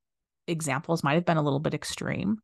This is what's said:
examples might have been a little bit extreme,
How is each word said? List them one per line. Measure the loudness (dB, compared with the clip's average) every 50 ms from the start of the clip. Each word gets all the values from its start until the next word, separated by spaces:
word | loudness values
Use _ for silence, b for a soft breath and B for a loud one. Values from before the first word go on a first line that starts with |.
| _ _ _ _ _ _ _ _ -6 -4
examples | -4 -2 -2 -2 -2 -2 0 0 0 2 2
might | 4 4
have | 4 4
been | 4 2 2
a | 2
little | 2 0 2
bit | 0 -2 -2
extreme, | -2 -6 -8 -8 -6 -4 -4 -4 -2 0 -2 -2 -2